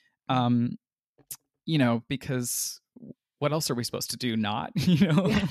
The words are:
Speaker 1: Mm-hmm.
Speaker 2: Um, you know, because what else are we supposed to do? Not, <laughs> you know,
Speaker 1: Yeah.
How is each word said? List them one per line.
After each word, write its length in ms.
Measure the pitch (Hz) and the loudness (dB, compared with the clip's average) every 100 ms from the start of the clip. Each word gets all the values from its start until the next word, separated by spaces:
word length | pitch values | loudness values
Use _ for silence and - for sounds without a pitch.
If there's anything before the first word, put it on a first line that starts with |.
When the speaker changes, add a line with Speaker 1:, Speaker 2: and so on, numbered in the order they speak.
| _ _ - | _ _ -2
Speaker 1:
Mm-hmm. 80 | 127 | 2
Speaker 2:
Um, 340 | 120 120 120 - _ _ _ _ _ - _ _ - | 4 2 2 -4 _ _ _ _ _ -18 _ _ 0
you 120 | 160 | 2
know, 240 | 120 117 - | 4 2 -2
because 720 | 135 - 127 123 - - - _ - - - _ _ | -6 -4 -4 -4 -6 -6 -10 _ -20 -20 -20 _ _
what 140 | 147 | -2
else 180 | 156 - | -2 -2
are 40 | |
we 80 | 120 | -4
supposed 260 | 117 - - | -4 -6 -8
to 60 | 113 | -6
do? 200 | 123 110 | -4 -2
Not, 340 | 104 107 - | -2 -2 -4
<laughs> 40 | 170 | -2
you 320 | 165 151 185 | 2 4 4
know, 180 | 156 190 | 4 2
Speaker 1:
Yeah. 180 | 208 196 | 0 0